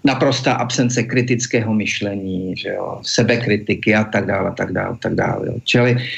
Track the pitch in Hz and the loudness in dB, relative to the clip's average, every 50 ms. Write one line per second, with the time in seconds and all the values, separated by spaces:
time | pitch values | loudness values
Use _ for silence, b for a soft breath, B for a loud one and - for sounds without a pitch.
0 | - 143 131 - 156 139 127 - - 147 123 - 123 123 - - 127 117 - 123 | 2 2 2 4 2 2 2 2 0 0 0 0 0 -2 0 0 0 2 2 0
1 | - - - 127 123 123 127 117 - - - 120 110 110 110 107 101 98 - - | -2 0 0 0 2 2 0 0 0 0 0 0 0 2 0 0 0 0 -4 -4
2 | 104 101 101 101 95 95 92 92 92 92 92 - - 98 95 95 92 90 90 - | -4 -4 -4 -4 -4 -4 -4 -4 -2 -4 -6 -6 -6 -6 -4 -4 -4 -6 -8 -8
3 | - - - - 117 113 120 113 - 107 104 104 - - 101 - - 107 107 107 | -6 -2 2 2 4 4 2 0 2 0 0 0 0 -2 -4 0 2 2 2 2
4 | 107 104 - 104 95 95 98 98 95 90 - - 92 92 92 95 95 95 - - | 2 2 0 -2 0 0 0 0 0 -2 -2 -4 -4 -2 -2 -2 -2 -4 -6 -4
5 | - 87 90 95 95 - - 98 101 - - 110 - - - 123 120 123 120 123 | -4 -2 0 0 0 0 0 -2 -2 -4 -6 -4 -2 2 4 4 6 6 4 2
6 | 123 B B | 0 B B